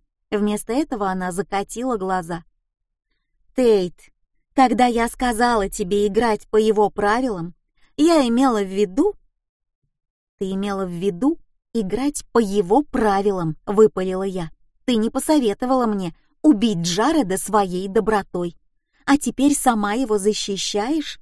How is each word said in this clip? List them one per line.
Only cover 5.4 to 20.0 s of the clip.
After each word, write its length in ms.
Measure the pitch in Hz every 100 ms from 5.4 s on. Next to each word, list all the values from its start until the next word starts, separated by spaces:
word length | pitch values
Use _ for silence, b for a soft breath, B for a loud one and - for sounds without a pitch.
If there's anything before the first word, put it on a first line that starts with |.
| 247 226 196
тебе 380 | - 185 202 208
играть 400 | 196 240 208 -
по 80 | 214
его 320 | 220 208 202
правилам, 640 | - 202 233 262 185 175 - _ _ _ -
я 300 | 311 330 240
имела 340 | 233 269 214
в 60 | 196
виду". 480 | 190 202 196 392 - _ _ _ _ _ _ _ _ _ _ _ -
"Ты 140 | 190
имела 340 | 190 202 196 190
в 60 |
виду 480 | 170 196 175 269 339 _ _ _
играть 520 | 233 190 208 285 - -
по 80 | 233
его 440 | 202 202 175 247
правилам", 760 | 294 254 220 196 202 185 160 156 -
выпалила 580 | 202 220 - 185 185
я. 280 | 196 185 160 - _ _ -
"Ты 100 | 226
не 140 | 226
посоветовала 760 | 269 - 302 226 202 254 262 233
мне 300 | 202 180 - _ _
убить 380 | 311 214 226 175
Джареда 580 | 170 175 254 320 190 185
своей 500 | - 208 190 180 196
добротой, 680 | 202 202 196 185 180 175 - _ _ _ _ -
а 120 | 285
теперь 380 | 240 - 285 285
сама 380 | 262 220 208
его 240 | 220